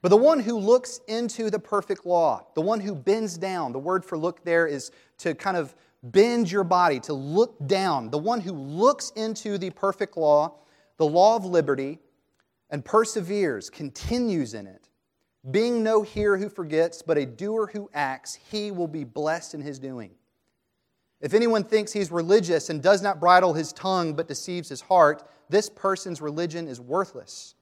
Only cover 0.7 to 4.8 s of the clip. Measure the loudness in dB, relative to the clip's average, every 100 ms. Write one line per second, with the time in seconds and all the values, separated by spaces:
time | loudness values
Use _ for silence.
0.7 | 2 2 -16 -8 -6 -6 -4 -4 -6 -4
1.7 | -4 -4 -8 0 2 2 0 -4 -4 -2
2.7 | -2 -4 -6 0 0 0 -6 -6 -4 -4
3.7 | -6 -2 -2 -2 -4 -4 -4 0 2 2
4.7 | -2